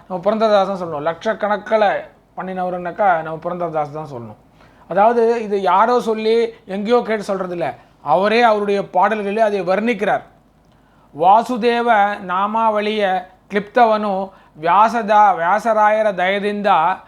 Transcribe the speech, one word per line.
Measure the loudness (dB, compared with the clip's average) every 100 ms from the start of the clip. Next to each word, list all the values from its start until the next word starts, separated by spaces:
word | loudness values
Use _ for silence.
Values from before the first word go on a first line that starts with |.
| -12
நம்ம |
புரந்தரதாசன் | -4 -2 0 2 2 2
சொல்லணும். | -4 -6 -6
லட்சக்கணக்கில் | -6 -4 -6 -4 -2 -4 -2 2 2 0 -6 _ _ -12
பண்ணினவருன்னாக்கா | -10 -6 -6 -6 -8 0 2 2
நம்ம | -2 -8
புரந்தரதாஸ் | -8 -6 -6
தான் | -4 -6 -8
சொல்லணும். | -12 -14 -14 -18 _ _ -20 _ -6
அதாவது, | 2 2 4 2 0
இது | -2 -2
யாரோ | 2 2 4 2
சொல்லி | 0 -2 0 0 0 -6 -10
எங்கேயோ | -8 0 0 0
கேட்டு | -6 -4 -6
சொல்றதில்ல, | -4 -6 -6 -8 -18 _
அவரே | 0 2 2 4
அவருடைய | 4 2 0 -2
பாடல்களிலே | -2 0 0 0 -4 0
அதை | 0 0
வர்ணிக்கிறார். | -2 -2 -2 -2 -2 -2 -6 _ _ _ _ _ _ _ _ 0
"வாசுதேவ | 4 4 4 -2 0 0 2 2 2 -2
நாமாவளிய | -6 -2 -2 0 0 0 -2 -2 0 -2 -6 _ -6
கிளிப்தவனு | -6 -2 2 2 2 -2 -4 -6 -12 _ -6
வியாசதா, | 2 4 4 2 2 4 4 2
வியாசராயர | 0 0 0 2 2 2 0
தயதிந்தா | 0 0 0 -2 -2 0 2 2 -2